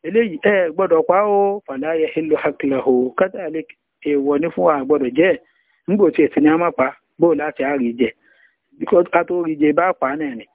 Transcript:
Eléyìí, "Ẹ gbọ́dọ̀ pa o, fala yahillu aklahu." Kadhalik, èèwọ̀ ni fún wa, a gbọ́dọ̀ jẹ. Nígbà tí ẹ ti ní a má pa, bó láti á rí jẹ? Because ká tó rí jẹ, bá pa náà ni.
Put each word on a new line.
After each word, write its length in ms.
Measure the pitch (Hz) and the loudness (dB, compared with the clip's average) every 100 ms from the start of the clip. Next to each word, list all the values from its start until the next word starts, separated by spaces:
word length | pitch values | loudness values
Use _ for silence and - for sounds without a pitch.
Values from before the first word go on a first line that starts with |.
Eléyìí, 320 | 165 208 226 156 | -2 0 0 0
"Ẹ 140 | 202 202 175 | 0 2 0
gbọ́dọ̀ 320 | 156 151 165 160 | -2 0 2 2
pa 120 | 185 | 2
o, 360 | 208 202 202 202 | 2 2 0 -2
fala 280 | - 135 151 165 | -8 -8 -4 -2
yahillu 400 | 156 - 160 151 | -2 -4 -2 -2
aklahu." 580 | 151 143 139 131 131 127 127 - | -2 -4 -4 -2 0 0 0 -2
Kadhalik, 520 | 190 - 156 160 156 - _ _ | -2 -2 -8 -8 -10 -20 _ _
èèwọ̀ 340 | 151 143 139 143 | -2 -2 0 0
ni 100 | 165 | -2
fún 160 | - | 0
wa, 100 | 175 147 | 0 0
a 80 | |
gbọ́dọ̀ 260 | 131 147 127 | 0 0 0
jẹ. 180 | 127 185 165 _ _ _ _ - | 2 2 2 _ _ _ _ -4
Nígbà 180 | 202 180 | 2 2
tí 100 | 151 | 4
ẹ 60 | 147 | 0
ti 120 | - | 2
ní 80 | 151 | 2
a 80 | 160 | 2
má 120 | 170 | 0
pa, 160 | - 131 - _ _ | -2 -4 -4 _ _
bó 120 | 170 | 2
láti 280 | 147 151 - | 2 -4 -4
á 100 | 135 143 | -4 -2
rí 120 | 120 | -2
jẹ? 180 | 120 117 - _ _ _ _ _ _ | -2 -4 -4 _ _ _ _ _ _
Because 260 | 160 175 175 | 0 2 2
ká 100 | 170 | 0
tó 100 | 170 175 | 0 -4
rí 100 | 170 151 | -4 0
jẹ, 160 | 151 | 2
bá 200 | 151 180 | 2 0
pa 160 | 180 131 147 | 0 -4 -4
náà 180 | 147 | -8
ni. 100 | 117 - | -10 -16